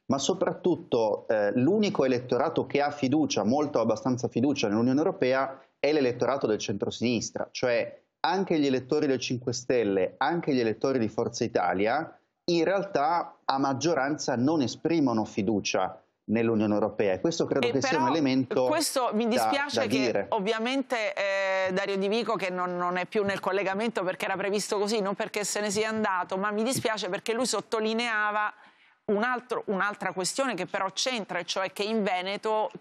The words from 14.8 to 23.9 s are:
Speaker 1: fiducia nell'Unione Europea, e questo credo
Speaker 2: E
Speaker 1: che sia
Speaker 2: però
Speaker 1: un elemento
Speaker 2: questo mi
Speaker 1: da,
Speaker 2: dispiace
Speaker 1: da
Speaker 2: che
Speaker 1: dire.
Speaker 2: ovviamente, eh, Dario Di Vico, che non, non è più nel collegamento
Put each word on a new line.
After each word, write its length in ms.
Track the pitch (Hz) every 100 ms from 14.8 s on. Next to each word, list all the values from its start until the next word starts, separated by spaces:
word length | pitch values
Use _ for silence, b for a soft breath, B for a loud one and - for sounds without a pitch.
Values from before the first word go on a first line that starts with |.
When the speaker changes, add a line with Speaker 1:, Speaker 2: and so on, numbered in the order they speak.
| 156 165 131 110
Speaker 1:
fiducia 760 | 107 120 98 101 - 101 90 - _ _ -
nell'Unione 460 | 110 113 107 107
Europea, 400 | 104 107 - 101
e 60 | 92
questo 240 | 170 -
credo 220 | 151 139 -
Speaker 2:
E 60 |
Speaker 1:
che 80 | 135
sia 100 | -
Speaker 2:
però 120 | -
Speaker 1:
un 60 | 127
elemento 580 | 160 131 131 127 135 127
Speaker 2:
questo 440 | 320 - 262 240
mi 120 | 208
Speaker 1:
da, 60 | 233
Speaker 2:
dispiace 500 | - - 277 285 -
Speaker 1:
da 60 | 240
Speaker 2:
che 120 | -
Speaker 1:
dire. 280 | 120 202 190
Speaker 2:
ovviamente, 840 | 220 196 220 240 269 262 233 208
eh, 580 | - 196 196 190 190 190
Dario 240 | 190 196 196
Di 80 | 196
Vico, 300 | 226 214 196
che 140 | 185
non, 260 | 185 180 175
non 200 | 175 180
è 100 | 175
più 180 | 220
nel 160 | 202 185
collegamento 640 | 196 196 190 196 226